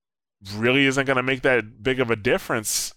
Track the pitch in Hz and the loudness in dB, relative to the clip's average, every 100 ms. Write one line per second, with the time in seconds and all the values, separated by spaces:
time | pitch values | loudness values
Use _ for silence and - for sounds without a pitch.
0 | _ _ _ _ 95 104 117 135 139 135 | _ _ _ _ -14 -2 2 4 2 2
1 | 131 127 127 131 139 123 107 117 107 131 | 0 0 0 0 2 2 0 -6 -2 0
2 | 120 110 113 190 - 127 107 - - | 0 0 0 0 0 -4 -2 -4 -6